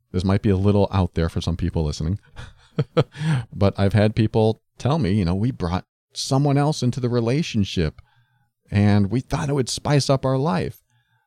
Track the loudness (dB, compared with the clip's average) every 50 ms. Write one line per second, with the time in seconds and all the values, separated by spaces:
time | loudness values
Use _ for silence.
0 | _ _ -4 -2 0 2 0 2 2 2 2 2 2 2 4 4 2 2 2 0
1 | 0 0 0 -2 -2 -2 -2 -4 -4 -4 -4 -2 -4 -4 -2 -2 -2 -2 -4 -4
2 | -4 -4 -4 -4 _ _ -20 -18 -18 -18 -20 _ _ _ -6 -6 -6 -4 0 -2
3 | -2 -2 -2 -6 -4 -2 -2 -2 -4 -6 -4 0 0 0 2 2 0 2 4 4
4 | 2 2 2 0 -2 0 2 2 2 2 0 -2 _ _ _ -6 -2 -2 0 0
5 | 0 0 0 0 0 0 0 0 -2 -2 -4 -4 -4 -4 -4 -4 -6 _ _ _
6 | _ _ -12 -10 -6 -2 0 2 2 2 2 2 2 0 0 0 -2 -2 -2 -2
7 | -4 -2 0 0 0 0 0 0 -2 -2 0 -2 -2 -2 0 -2 -2 -2 -4 -8
8 | -20 _ _ _ _ _ _ _ _ _ _ _ _ -2 0 4 4 4 4 4
9 | 2 2 0 -4 -4 -4 -6 -4 -4 -2 -2 -2 -2 -4 -6 -6 -2 0 2 2
10 | 2 2 0 0 0 -2 -2 0 -2 -2 -2 -2 -4 -4 -8 _ _ _ _ _
11 | _ _ _ _ _